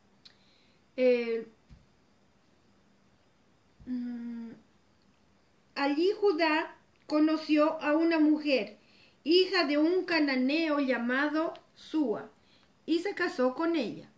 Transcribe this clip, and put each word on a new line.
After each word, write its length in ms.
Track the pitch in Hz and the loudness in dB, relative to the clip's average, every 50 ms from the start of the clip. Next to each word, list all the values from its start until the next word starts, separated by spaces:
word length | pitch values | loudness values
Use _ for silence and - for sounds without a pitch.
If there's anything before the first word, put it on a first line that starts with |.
| _ _ _ _ - - _ _ _ _ _ _ _ _ _ _ _ _ _ | _ _ _ _ -20 -20 _ _ _ _ _ _ _ _ _ _ _ _ _
Eh, 500 | 262 254 254 247 240 233 233 226 226 - - - _ _ - - - _ _ _ _ _ _ _ _ _ _ _ _ _ _ _ _ _ _ _ _ _ _ _ _ _ _ _ _ _ _ _ _ _ _ _ _ _ _ _ - - | 2 2 4 4 2 0 -2 -4 -6 -6 -10 -16 _ _ -20 -20 -20 _ _ _ _ _ _ _ _ _ _ _ _ _ _ _ _ _ _ _ _ _ _ _ _ _ _ _ _ _ _ _ _ _ _ _ _ _ _ _ -16 -10
mm, 640 | 254 254 247 240 240 240 233 233 240 233 233 233 226 226 - - _ _ _ _ _ _ _ _ _ _ _ _ _ _ _ _ _ _ _ _ _ - | -8 -8 -6 -6 -8 -8 -10 -10 -10 -10 -12 -12 -14 -16 -20 -20 _ _ _ _ _ _ _ _ _ _ _ _ _ _ _ _ _ _ _ _ _ -6
allí 360 | 262 277 277 285 302 349 392 427 - | -4 -2 -2 0 0 0 0 0 2
Judá 560 | 403 403 311 302 330 311 302 320 330 - - - _ _ _ _ _ | 0 0 2 2 2 0 0 0 -2 -6 -10 -18 _ _ _ _ _
conoció 760 | - 302 302 311 311 311 311 - 294 311 294 302 320 311 - | -2 0 2 2 2 2 -2 -2 0 2 2 4 2 0 -2
a 140 | - 294 294 | -2 0 2
una 240 | 330 330 330 330 311 | 2 2 2 2 4
mujer, 600 | 302 302 302 - 294 294 269 226 - - - - _ _ _ - - _ _ _ - | 4 4 2 2 0 0 0 0 -2 -4 -10 -18 _ _ _ -20 -20 _ _ _ 0
hija 400 | 277 339 370 370 370 392 359 330 | 4 4 4 4 4 2 0 2
de 140 | 277 294 | 2 2
un 260 | 294 302 330 370 370 - | 2 2 2 2 0 0
cananeo 800 | - 339 311 302 277 262 254 254 262 302 330 330 311 285 294 | 0 0 0 2 2 0 0 0 0 0 0 0 0 0 0
llamado 720 | 277 254 247 233 233 240 254 269 294 294 294 311 330 330 - - - _ _ | 0 -2 -2 -2 -2 -2 -2 -2 -2 -2 -2 -2 -2 -4 -6 -10 -18 _ _
Súa, 560 | - - - - 311 285 226 196 - - - - _ _ _ _ _ _ _ _ _ _ | -20 -12 -4 -2 -2 0 0 -2 -4 -8 -14 -20 _ _ _ _ _ _ _ _ _ _
y 140 | 269 330 330 | -2 -2 -2
se 160 | 339 403 349 | -2 -4 -4
casó 400 | - 349 339 - - 254 254 254 | -4 -4 -4 -2 0 0 0 0
con 220 | - 330 339 339 | 0 -2 0 0
ella. 320 | 302 233 180 - - - - _ | 0 -2 -4 -6 -10 -14 -18 _